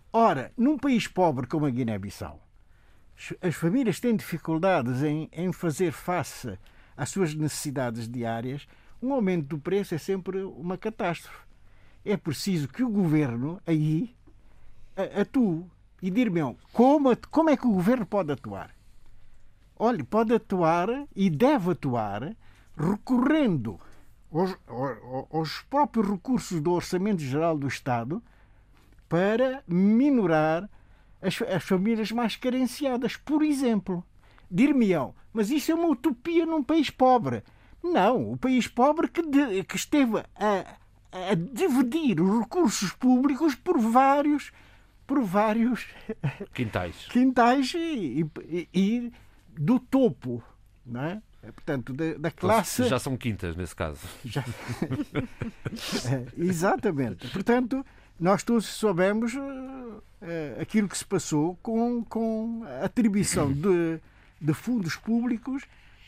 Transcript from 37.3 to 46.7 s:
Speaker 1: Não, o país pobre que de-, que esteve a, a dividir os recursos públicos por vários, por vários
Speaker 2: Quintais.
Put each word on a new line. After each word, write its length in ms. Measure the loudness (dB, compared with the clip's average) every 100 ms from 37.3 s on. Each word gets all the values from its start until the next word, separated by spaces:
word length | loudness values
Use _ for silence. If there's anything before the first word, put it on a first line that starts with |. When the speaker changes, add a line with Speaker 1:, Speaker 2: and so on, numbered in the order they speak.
| -4 -8 -20 -20 -8
Speaker 1:
Não, 500 | 0 4 4 2 -2
o 40 | -2
país 320 | 2 2 0
pobre 400 | 2 2 4 0
que 140 | -2
de-, 420 | 2 2 2 -2
que 120 | -4 -6
esteve 420 | 0 2 4 0
a, 580 | -4 -2 0 0 -2 -16 -20 _ -16 -8 -2
a 40 |
dividir 840 | -2 -2 -2 2 2 2 2 0 2
os 200 | 2 2
recursos 520 | 0 2 2 0 -6
públicos 640 | 0 4 4 4 2 0
por 240 | 0 0 2
vários, 720 | 4 6 6 4 2 0 -4 -18 -20 -20 _ _ -4
por 160 | -2
vários 640 | 0 2 2 2 0 0 -6 -16 -14 -6 -6 -6 -12
Speaker 2:
Quintais. 540 | -6 -4